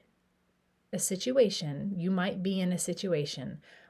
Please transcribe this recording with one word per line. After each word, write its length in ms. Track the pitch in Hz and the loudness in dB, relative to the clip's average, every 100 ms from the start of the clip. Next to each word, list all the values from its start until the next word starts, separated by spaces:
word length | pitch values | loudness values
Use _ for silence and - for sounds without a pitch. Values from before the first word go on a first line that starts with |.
| _ _ _ _ _ _ _ _ - | _ _ _ _ _ _ _ _ -8
a 80 | 202 | -4
situation, 960 | - 190 247 262 220 190 156 139 208 185 | -2 -2 2 6 6 4 -4 -4 -4 -2
you 160 | 175 | 0
might 320 | 190 180 190 | 2 0 0
be 160 | 185 190 | -2 0
in 140 | 180 | 0
a 40 | 175 | 0
situation 840 | - 175 196 160 147 - 135 151 - - - | -2 -4 0 0 0 -4 -8 -10 -16 -20 -20